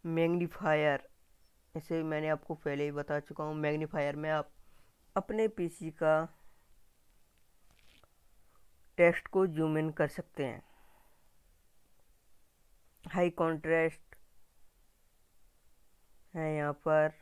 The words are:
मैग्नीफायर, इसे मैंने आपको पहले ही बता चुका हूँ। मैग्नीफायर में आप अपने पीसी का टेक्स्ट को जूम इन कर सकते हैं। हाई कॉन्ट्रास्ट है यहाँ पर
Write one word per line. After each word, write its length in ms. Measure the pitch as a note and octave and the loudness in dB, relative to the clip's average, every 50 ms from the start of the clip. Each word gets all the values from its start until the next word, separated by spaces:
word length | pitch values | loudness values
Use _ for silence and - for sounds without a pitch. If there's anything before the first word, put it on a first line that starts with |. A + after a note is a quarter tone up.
| - | -6
मैग्नीफायर, 1000 | E3+ E3 E3 E3 E3 F3 F3 F3 E3+ - - G3 E3 D#3 D3+ D3+ D3+ C#3+ C3+ - - - _ _ _ - _ - _ _ _ _ _ _ | -2 0 0 2 2 2 0 -2 -4 -6 -4 0 2 2 4 4 2 2 0 -4 -12 -20 _ _ _ -20 _ -20 _ _ _ _ _ _
इसे 260 | D#3+ D#3 - E3+ E3 D#3+ | -14 -6 -4 -4 -2 -2
मैंने 260 | D#3+ D#3 D3+ D#3 D#3 | -2 -4 -2 0 0
आपको 260 | D#3 C#3+ - - E3 | -2 -2 -4 -12 -12
पहले 280 | D3+ - D3 C#3+ C#3+ D3 | -6 -4 -4 -2 -2 -2
ही 80 | D3 | -4
बता 280 | C#3+ D3 C#3+ - D3 D3 | -4 -6 -4 -4 -4 -4
चुका 240 | D3 - D3 - D#3 | -4 -8 -10 -8 -6
हूँ। 120 | D3+ D#3 | -6 -4
मैग्नीफायर 600 | D#3 D3+ D3 D3+ D#3 D#3 D3+ - D#3+ C#3+ C#3+ C#3+ | -2 -2 0 0 -2 -4 -4 -2 -2 -2 -2 -4
में 140 | D3 D3+ D#3 | -4 -4 -2
आप 200 | D#3 D3+ D3 - - - - - - - - - _ _ _ _ _ | -2 -2 -2 -6 -14 -20 -20 -20 -20 -20 -20 -20 _ _ _ _ _
अपने 320 | G3 F#3+ - G#3 A3 A3 A3 | -6 -4 -2 -2 0 0 0
पीसी 420 | G#3+ - F3 E3 - - E3 D#3+ D#3+ | 0 -4 -6 -6 -6 -8 -10 -10 -6
का 220 | - E3 D#3 D#3 D#3 E3 D#3+ - _ - - - - _ _ - - - - _ _ _ _ _ _ - _ _ _ - _ _ - _ - - _ - - - - - _ _ _ _ - - - - - _ - - - - - - - _ | 0 2 4 4 4 2 -4 -10 _ -20 -20 -20 -20 _ _ -20 -20 -20 -20 _ _ _ _ _ _ -20 _ _ _ -20 _ _ -20 _ -20 -20 _ -20 -20 -20 -20 -20 _ _ _ _ -20 -20 -20 -20 -20 _ -20 -20 -20 -20 -20 -20 -10 _
टेक्स्ट 300 | - F3 E3+ E3+ - - | 6 6 6 6 4 -6
को 180 | - - F#3+ F#3+ F#3 | -2 0 0 2 2
जूम 280 | D#3 D#3 D#3+ D#3 D#3 | 2 0 0 2 2
इन 140 | D#3 D#3 D#3+ | 0 0 -2
कर 160 | D#3 - D3+ C#3+ | 0 0 -2 -2
सकते 360 | - - - _ - - C#3+ | -2 -10 -14 _ -8 -6 -6
हैं। 180 | B2+ A2 - - _ - _ - - - _ _ - _ _ _ - _ - _ _ _ _ _ _ _ - - _ - - - _ - _ _ _ - - - _ _ _ _ _ _ _ _ - _ _ - | -6 -6 -10 -16 _ -20 _ -20 -20 -20 _ _ -20 _ _ _ -20 _ -20 _ _ _ _ _ _ _ -20 -20 _ -20 -20 -20 _ -20 _ _ _ -20 -20 -20 _ _ _ _ _ _ _ _ -20 _ _ -16
हाई 260 | D#3+ - F#3 F3+ F3 | -6 0 2 2 2
कॉन्ट्रास्ट 840 | E3+ - E3+ E3 D#3+ D#3 D#3+ D#3+ E3 E3 E3 D#3+ D#3 - - - - - - - - - - _ _ - - - _ _ - - _ _ _ _ _ _ _ _ _ - - - _ _ _ - - _ - - - _ - _ - - - - - | 2 0 0 0 0 -2 0 2 4 4 4 2 -2 -6 -20 -20 -20 -20 -20 -20 -20 -20 -20 _ _ -20 -20 -20 _ _ -20 -20 _ _ _ _ _ _ _ _ _ -20 -20 -20 _ _ _ -20 -20 _ -20 -20 -20 _ -20 _ -20 -20 -20 -12 -8
है 220 | E3+ D#3+ D#3 D3+ | -4 -4 -2 -2
यहाँ 180 | D3+ D3 D3 C#3+ - - | -2 -2 -4 -4 -4 0
पर 260 | D#3+ D#3 D#3 D3+ D#3 D#3 - | 4 4 6 4 4 0 -6